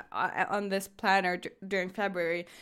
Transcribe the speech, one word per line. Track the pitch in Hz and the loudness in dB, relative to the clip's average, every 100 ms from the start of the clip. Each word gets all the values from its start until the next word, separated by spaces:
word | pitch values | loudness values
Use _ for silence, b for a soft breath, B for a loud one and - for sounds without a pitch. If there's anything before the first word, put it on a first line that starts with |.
| - | -4
uh, | 104 175 - - | -2 0 0 0
on | 202 202 | 0 0
this | 196 196 | -2 -4
planner | - 214 196 185 180 | -2 4 4 4 0
d-, | - - 190 | -4 -10 -4
during | 196 180 | -2 -2
February, | 190 202 185 165 175 175 B | -2 -2 0 0 -2 -6 B